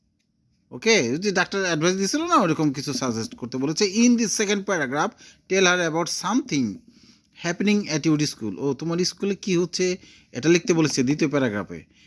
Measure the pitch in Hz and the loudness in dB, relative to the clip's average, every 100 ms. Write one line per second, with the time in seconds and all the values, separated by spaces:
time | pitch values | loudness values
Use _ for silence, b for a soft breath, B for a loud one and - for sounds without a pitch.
0 | _ _ _ _ _ _ _ 127 226 214 | _ _ _ _ _ _ _ -4 2 2
1 | 117 151 208 185 175 196 185 160 170 190 | 2 0 -2 -2 -2 -2 -2 0 0 0
2 | 196 294 339 320 175 156 156 139 143 123 | -2 -2 2 2 2 2 0 0 -6 -4
3 | 131 110 110 - 120 131 139 156 208 208 | -2 -4 -6 -10 -8 -4 -4 0 0 4
4 | 240 233 214 - 202 202 196 180 135 143 | 4 4 0 -2 0 -2 0 -2 0 -2
5 | 202 - B B - 190 180 180 165 160 | -2 -6 B B -2 2 4 4 0 -2
6 | 170 - 180 247 277 151 113 92 - b | -4 -4 -2 -2 0 0 0 -4 -16 b
7 | b b b - 170 175 202 208 170 151 | b b b -8 -6 0 2 2 0 -2
8 | 160 151 147 - 107 92 139 127 160 170 | 2 2 0 -4 -8 -4 -4 -4 -4 -2
9 | 180 - 202 190 - 175 180 - 185 185 | -4 -2 -4 -4 0 0 0 -2 -2 -4
10 | b b b 127 147 170 180 165 151 - | b b b -2 4 4 4 2 2 2
11 | 127 151 151 143 127 101 90 85 - b | 0 0 0 2 0 -2 -6 -12 -16 b